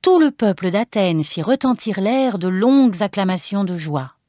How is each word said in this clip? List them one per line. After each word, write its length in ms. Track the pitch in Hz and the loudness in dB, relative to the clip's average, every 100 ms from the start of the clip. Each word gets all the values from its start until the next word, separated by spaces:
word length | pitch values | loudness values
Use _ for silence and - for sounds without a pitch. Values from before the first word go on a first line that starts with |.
tout 180 | - 370 | 4 4
le 120 | 302 | 4
peuple 400 | - 220 185 185 | 2 -2 0 -2
d'Athènes 540 | 190 233 220 185 160 | -2 -2 0 0 0
fit 180 | 151 - | -2 -4
retentir 580 | 165 269 262 247 220 196 | -2 0 0 -2 -4 -4
l'air 380 | 196 262 262 202 | -2 0 0 -2
de 100 | 180 | -2
longues 540 | 185 233 277 262 180 | 0 4 4 4 2
acclamations 640 | 202 202 190 185 - 202 | -4 -2 -2 -2 -4 -4
de 120 | 196 180 | -2 -4
joie. 380 | 156 147 131 _ | -6 -6 -6 _